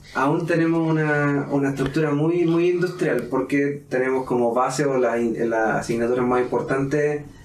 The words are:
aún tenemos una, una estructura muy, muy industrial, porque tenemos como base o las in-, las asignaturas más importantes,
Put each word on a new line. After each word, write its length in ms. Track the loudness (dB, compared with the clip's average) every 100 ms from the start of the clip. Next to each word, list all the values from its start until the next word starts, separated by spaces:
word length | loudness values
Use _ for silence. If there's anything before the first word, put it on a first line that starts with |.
| -8
aún 320 | -2 0 0 0
tenemos 440 | 2 2 2 2
una, 560 | 0 2 0 2 0 0
una 180 | 0 0
estructura 400 | -2 -2 0 0
muy, 320 | 2 2 2 2
muy 240 | 2 2
industrial, 580 | 0 -2 -2 -2 -2 -2
porque 520 | -4 0 0 0 -4 -4
tenemos 340 | -2 0 -2 0
como 260 | 0 2
base 300 | 2 0 0 0
o 100 | 2
las 240 | 2 2
in-, 300 | 0 0 0
las 260 | 0 0 -2
asignaturas 440 | -2 -2 0 2 2
más 140 | 2
importantes, 800 | 0 -2 -2 -2 0 0 0 -2 -8 -18